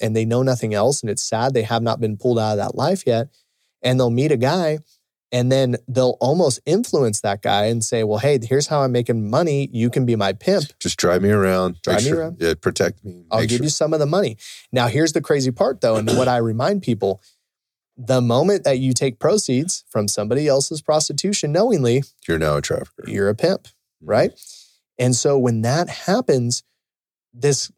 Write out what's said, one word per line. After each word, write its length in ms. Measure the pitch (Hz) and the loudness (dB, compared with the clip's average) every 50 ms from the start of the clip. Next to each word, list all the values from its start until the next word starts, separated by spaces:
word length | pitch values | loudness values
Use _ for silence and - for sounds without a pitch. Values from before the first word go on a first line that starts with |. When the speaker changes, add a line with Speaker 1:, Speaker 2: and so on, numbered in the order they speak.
Speaker 1:
and 140 | - 113 110 | -2 -2 0
they 100 | 110 113 | 0 0
know 160 | 113 117 123 | 0 0 0
nothing 320 | 131 135 127 117 - 110 107 | 2 0 0 -2 -2 -2 0
else. 280 | 101 104 127 147 - | 2 2 2 0 0
And 80 | - 107 | -4 -6
it's 120 | 101 - - | -6 -4 -4
sad 300 | - 113 110 117 135 135 | -4 -4 -2 -2 0 0
they 80 | 120 110 | 0 0
have 200 | 110 117 117 117 | 0 -2 -2 0
not 160 | 117 110 - | -2 -2 -2
been 160 | 117 110 107 101 | -2 -4 -4 -2
pulled 220 | - 127 120 113 | -2 0 0 0
out 140 | 107 107 107 | 0 0 -2
of 40 | 101 | -2
that 180 | 101 104 - | -2 -4 -4
life 280 | - 127 160 196 190 - | -2 -2 -2 -2 -2 0
yet. 220 | 131 117 113 117 - _ _ _ _ _ _ _ _ _ _ - | 0 0 0 -2 -4 _ _ _ _ _ _ _ _ _ _ -2
And 160 | 123 127 131 | 0 2 2
they'll 100 | 127 120 | 2 2
meet 220 | 117 123 143 156 | 2 2 2 2
a 60 | 147 117 | 2 2
guy, 420 | 120 135 160 190 175 156 156 156 - _ _ _ _ _ _ _ _ - | 2 0 0 0 0 0 -2 -4 -6 _ _ _ _ _ _ _ _ -6
and 200 | - 123 123 127 | -2 -2 0 2
then 240 | 131 135 135 123 120 - - - | 2 2 2 2 0 -4 -6 -4
they'll 300 | 120 131 127 127 120 - | 0 2 2 2 2 0
almost 400 | 120 123 151 180 180 143 - - - | 0 2 2 4 2 2 0 -2 -2
influence 560 | 147 165 208 247 - - 156 131 113 104 - | 0 0 0 0 0 0 2 2 2 0 -2
that 220 | - 104 101 104 - | -2 -4 -4 -2 -2
guy 220 | 104 101 101 104 | 0 0 2 2
and 180 | 110 117 117 110 | 0 0 -2 -2
say, 180 | - 127 117 110 | -2 -2 0 0
"Well, 140 | 107 107 104 | 0 0 0
hey, 220 | 127 143 147 127 | 2 2 0 0
here's 240 | 117 110 131 143 151 - | 0 0 0 0 0 0
how 140 | 156 147 | 0 0
I'm 100 | 139 131 | 0 0
making 380 | 123 123 117 - 117 113 107 101 | 0 0 0 0 -2 -2 -2 0
money. 400 | 117 147 175 170 143 139 139 - | 0 0 0 2 0 -2 -2 -2
You 200 | - 113 117 120 | -2 -2 0 0
can 120 | 123 151 131 | 0 0 0
be 120 | 120 117 | 2 2
my 180 | 110 101 98 98 | 0 0 -2 -2
pimp. 400 | - - - 196 190 151 - - - | -2 0 0 0 0 0 -4 -10 -10
Speaker 2:
Just 180 | - - - - | -8 -8 -6 -2
drive 240 | - 87 87 90 | 0 2 2 2
me 80 | 95 101 | 2 2
around. 500 | 104 104 95 95 92 92 92 90 90 87 - | 2 4 2 2 2 2 0 -2 -4 -6 -4
Speaker 1:
Drive 140 | - 87 104 | -2 0 0
Speaker 2:
Make 80 | 113 | 0
Speaker 1:
me 40 | 139 | 0
Speaker 2:
sure, 100 | 165 165 | 0 -2
Speaker 1:
around. 160 | 160 165 175 - | -2 -4 -6 -2
Speaker 2:
yeah, 160 | 82 82 80 - | -2 -2 -2 0
protect 460 | - - 82 - 95 87 85 _ - | -2 -4 0 0 0 -2 -2 _ -16
me. 200 | 98 87 90 87 - | -18 -18 -16 -10 -4
Speaker 1:
I'll 120 | - 110 | -2 -2
Speaker 2:
Make 80 | 110 110 | 0 0
Speaker 1:
give 80 | 120 120 | 0 -2
Speaker 2:
sure. 80 | 135 | -2
Speaker 1:
you 40 | 151 | -2
some 240 | 147 - 160 151 160 | -2 -2 -2 0 0
of 60 | 156 | 0
the 80 | 147 143 | 0 0
money." 280 | 165 196 202 127 107 - - - - - - - | 0 0 0 -2 -4 -8 -16 -20 -20 -20 -14 -4
Now, 160 | - 127 120 120 | -2 0 0 0
here's 260 | 104 139 160 160 151 | 2 2 0 2 0
the 80 | 170 | -2
crazy 300 | 151 - 160 143 131 131 | 0 0 0 0 0 0
part, 300 | 120 - 190 254 269 - | 0 0 0 0 0 0
though, 140 | - 117 110 | 0 0 0
and 140 | 110 107 110 113 123 | 2 0 0 0 2
what 100 | 127 123 | 2 2
I 100 | 123 120 | 2 0
remind 440 | 117 113 110 117 131 175 208 202 | 0 0 -2 -2 0 0 -2 -2
people. 400 | 185 - 117 98 - 98 95 - _ _ _ _ _ _ _ _ _ _ _ _ _ _ _ | -2 -2 -4 -2 -2 -4 -4 -4 _ _ _ _ _ _ _ _ _ _ _ _ _ _ _
The 240 | - 123 113 131 127 | -14 -4 0 0 2
moment 440 | 123 117 117 127 160 190 202 180 - | 2 2 2 2 2 2 2 2 2
that 160 | 139 135 127 | 0 0 2
you 140 | 131 131 123 | 2 0 0
take 260 | - 143 135 120 - | 0 -2 -4 -4 0
proceeds 640 | - 156 214 - - - 123 127 156 180 - - - _ | 0 0 0 0 0 0 0 0 0 -2 -6 -10 -10 _
from 180 | - 117 104 104 | -4 -2 -2 -2
somebody 400 | - - 104 107 120 143 151 147 | -2 -4 -2 -2 -2 0 2 2
else's 340 | 131 139 139 - 160 151 | 2 2 0 -2 -6 -8
prostitution 680 | - - 151 156 151 - 151 143 - 190 202 - - 147 | -2 0 0 0 0 -2 -4 -4 -4 -2 -2 -2 -2 -2
knowingly, 520 | 143 175 214 262 226 156 131 120 120 135 139 - _ _ - - | 0 2 2 2 2 2 2 2 2 2 0 -4 _ _ -6 -4
Speaker 2:
You're 120 | 85 80 | -2 0
now 180 | 80 76 73 73 | 0 0 0 0
a 40 | |
trafficker. 460 | 71 - 80 85 - - _ - - - | -2 -2 -4 -6 -6 -10 _ -16 -12 -8
Speaker 1:
you're 200 | 104 101 98 101 | -4 -2 0 0
a 60 | 107 | 0
pimp, 280 | 117 - 170 196 - _ - | 0 0 0 0 -2 _ -16
Speaker 2:
Mm-hmm. 380 | _ _ _ _ _ _ - 78 | _ _ _ _ _ _ -6 -2
Speaker 1:
right? 300 | 104 120 165 233 - - - - - - - _ _ _ _ _ _ - | 0 2 2 0 -2 -8 -20 -20 -20 -20 -20 _ _ _ _ _ _ -2
And 180 | 127 127 127 | 0 0 0
so 220 | 120 - 151 143 139 | 2 2 2 2 2
when 240 | 123 123 117 113 | 2 2 0 0
that 260 | 110 117 135 160 175 - | 0 0 0 0 -2 -4
happens, 760 | - - - - 185 240 247 - 151 131 120 120 123 - - _ _ _ _ _ _ _ _ _ _ _ _ _ _ | -6 -8 -2 -2 0 0 2 2 0 2 2 -2 -4 -6 -8 _ _ _ _ _ _ _ _ _ _ _ _ _ _
this 380 | 123 123 147 139 - - - _ | -2 0 0 0 0 -4 -10 _